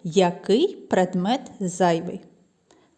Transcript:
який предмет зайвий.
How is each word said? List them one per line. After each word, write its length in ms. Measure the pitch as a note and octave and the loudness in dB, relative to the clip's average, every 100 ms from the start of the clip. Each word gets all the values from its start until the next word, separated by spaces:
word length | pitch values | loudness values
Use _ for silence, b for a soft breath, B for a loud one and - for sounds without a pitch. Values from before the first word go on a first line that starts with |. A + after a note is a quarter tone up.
який 720 | F3+ E3 F3 F3 - G#3+ F#4 - | -4 2 2 0 0 2 2 -2
предмет 640 | - F#3+ F3+ F3+ F#3 C4 - - | -2 0 2 0 -2 -2 -6 -8
зайвий. 600 | F#3 - F3+ E3 F3 F#3+ - _ _ _ _ b b | -6 0 2 2 -4 -12 -14 _ _ _ _ b b